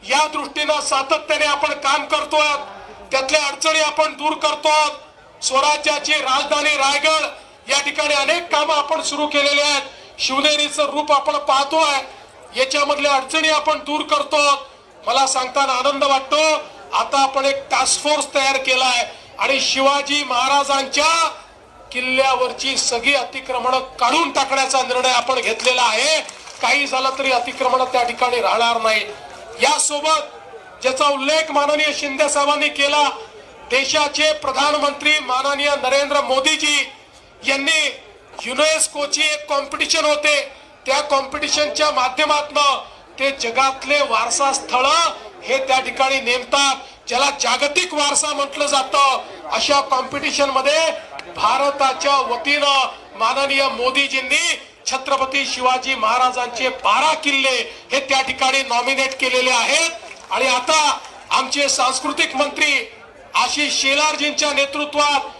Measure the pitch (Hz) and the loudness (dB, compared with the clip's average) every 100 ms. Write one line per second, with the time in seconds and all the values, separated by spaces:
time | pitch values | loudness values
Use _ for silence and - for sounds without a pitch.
0 | - 269 302 302 277 - 294 302 - 269 | 0 2 2 -2 -6 -4 0 0 0 -2
1 | 269 311 302 302 302 294 302 285 269 294 | 0 -2 0 0 2 0 0 -2 0 0
2 | 285 302 302 302 302 285 - - - - | 0 -2 0 2 2 0 -4 -14 -18 -18
3 | - 262 269 302 277 277 320 311 302 294 | -4 -2 0 0 0 -2 0 2 0 0
4 | 311 277 294 302 302 294 311 302 302 285 | -2 0 -4 -2 -2 0 2 4 2 -2
5 | - - - - - 262 294 294 302 285 | -16 -20 -20 -8 -2 2 2 2 0 -2
6 | 302 302 262 262 294 294 294 294 269 285 | 0 -2 0 0 0 0 2 2 2 2
7 | 302 311 285 - - - - 277 285 294 | 2 2 0 -8 -20 -20 -4 -2 -2 -2
8 | 302 285 269 339 349 302 294 302 285 311 | 0 0 0 -2 0 0 2 0 0 -2
9 | - 294 294 294 285 285 294 285 262 - | -4 -4 -2 0 2 2 2 0 -4 -16
10 | - - - 262 294 294 294 294 285 277 | -20 -6 -2 0 2 2 -2 -2 -2 -2
11 | 302 285 - 294 285 269 277 320 311 277 | 2 2 2 -2 2 0 2 2 2 0
12 | 269 - - - - 220 262 294 285 285 | -4 -14 -20 -20 -14 -2 0 0 0 2
13 | 285 277 262 320 311 302 302 302 - 302 | 2 2 0 0 2 2 2 -2 -2 -4
14 | 302 294 285 302 285 277 - - - - | 0 0 0 2 4 2 -2 -20 -20 -12
15 | - 254 269 254 254 277 269 247 254 277 | -2 2 2 0 -2 0 0 2 0 0
16 | 277 269 269 294 311 302 - - - 180 | 2 2 2 0 2 0 -4 -16 -4 -2
17 | 233 277 269 269 269 277 - 247 262 - | 0 2 2 2 0 -2 -2 -2 0 0
18 | 294 302 277 285 269 262 262 254 254 240 | 0 0 0 0 2 0 0 2 2 0
19 | 233 - - - 220 269 254 262 269 285 | -2 -6 -20 -6 0 0 0 2 2 2
20 | 277 294 277 247 262 277 277 277 269 269 | 0 -2 0 0 2 2 2 0 0 2
21 | 302 330 320 - - - - - - 247 | 2 4 0 -2 -18 -20 -20 -20 -10 -6
22 | 254 254 269 254 247 - 262 254 - 240 | -2 2 2 2 0 -2 -4 -2 -2 0
23 | 240 277 240 269 262 247 240 254 254 - | 2 0 0 -10 -6 -4 0 -2 -2 -2
24 | 247 294 302 294 269 269 262 269 254 247 | 0 2 0 0 0 0 0 0 0 0
25 | 254 247 240 254 202 220 247 247 240 214 | 2 0 0 -2 -2 -2 0 2 2 2
26 | 269 311 - - - - 233 269 277 262 | 0 0 -2 -14 -18 -4 0 0 0 0
27 | 262 269 277 247 240 247 254 254 254 254 | -2 -2 0 0 -2 -2 0 2 2 2
28 | 240 233 247 247 190 202 233 233 220 214 | 0 0 0 2 0 2 2 2 2 0
29 | 202 - - - - - 240 294 - 294 | -2 -10 -16 -18 -16 0 2 4 0 0
30 | 302 311 285 - - - - - 254 262 | 0 0 0 -12 -18 -20 -20 -4 -2 2
31 | 294 277 277 311 311 294 285 302 302 294 | 2 2 2 0 2 0 2 2 0 -2
32 | 294 269 294 277 277 294 294 285 285 294 | -6 0 0 2 2 2 0 0 0 2
33 | 285 - - - - - - 247 269 302 | 2 0 -12 -18 -20 -20 -2 -2 0 0
34 | 294 294 302 302 - 269 285 294 285 277 | 0 2 0 0 -2 0 0 2 0 0
35 | 285 302 254 254 269 285 294 285 254 277 | 0 0 0 -2 0 0 0 0 2 0
36 | 277 285 247 262 262 311 302 294 262 - | 2 0 0 2 2 0 0 0 -2 -8
37 | - - - - - 277 277 320 294 - | -20 -20 -20 -10 -2 -2 0 0 0 -6
38 | - - - - 226 247 311 311 - 294 | -18 -20 -20 -14 -10 0 2 2 0 -2
39 | 285 294 311 302 - 285 277 302 311 330 | -4 0 0 -2 -2 -4 -2 -4 0 2
40 | 302 294 302 294 - - - - - 262 | 2 2 2 0 -2 -12 -20 -16 -2 0
41 | 294 277 269 302 294 294 294 - 302 285 | 2 0 0 -6 -2 0 0 2 0 2
42 | 254 254 302 294 294 285 285 247 - - | 0 0 0 2 0 0 2 0 -6 -20
43 | - - 262 269 233 233 269 262 262 294 | -20 -4 -4 -2 -4 0 0 0 -2 0
44 | 277 220 233 233 277 262 220 247 269 311 | 2 0 0 0 0 -2 -2 0 2 2
45 | 330 - - - - 262 269 262 254 233 | 2 -2 -14 -16 -4 -4 2 0 0 0
46 | 262 269 233 247 247 277 277 262 - - | 0 0 0 -2 0 2 2 0 -6 -18
47 | - 233 277 277 240 247 285 294 359 302 | -4 0 0 0 0 0 2 0 -2 0
48 | 285 285 302 294 277 - 285 285 262 277 | 0 0 -2 -2 -4 -2 0 0 2 4
49 | 277 254 - - - 226 226 285 269 254 | 4 2 -4 -14 -6 -2 2 2 4 0
50 | 254 277 294 - 277 262 269 302 320 - | 0 -4 -4 0 2 2 2 4 2 -2
51 | - - - - 214 254 277 - 269 262 | -10 -14 -14 -2 2 2 2 2 0 2
52 | 277 277 247 233 277 294 285 277 254 - | 2 2 2 -2 0 2 2 2 0 -4
53 | - 196 220 262 277 277 269 226 247 254 | -18 -2 0 0 0 2 0 0 -2 0
54 | 277 269 262 294 339 302 - - - 262 | 0 0 0 0 0 -4 -8 -12 -6 -6
55 | 269 269 262 277 269 - 254 254 254 254 | -2 0 0 -2 -4 0 0 0 0 -2
56 | 220 247 254 254 240 226 254 - 190 220 | 0 2 2 0 -6 -2 -4 -2 0 2
57 | 302 311 285 277 262 247 220 - - 262 | 2 0 0 0 0 0 -4 -10 -4 -4
58 | 269 269 262 254 262 269 262 240 240 269 | 0 0 0 0 2 2 0 -2 0 0
59 | 269 269 262 247 254 247 226 285 330 330 | -2 -2 0 2 2 2 2 2 0 -4
60 | - - - 196 262 247 247 311 294 277 | -14 -18 -6 -2 0 0 2 2 2 0
61 | - - - - 254 277 277 - 254 254 | -6 -20 -2 -2 0 0 0 2 0 0
62 | 302 294 320 262 285 - 302 269 226 - | -4 -2 -2 0 -2 0 0 0 -4 -14
63 | - - - 175 254 277 285 - - 277 | -20 -20 -6 -2 0 0 -2 0 0 2
64 | 311 294 294 294 302 277 277 294 294 294 | 0 0 -4 0 0 0 -2 -2 -4 0
65 | 294 285 - - | 2 0 -2 -12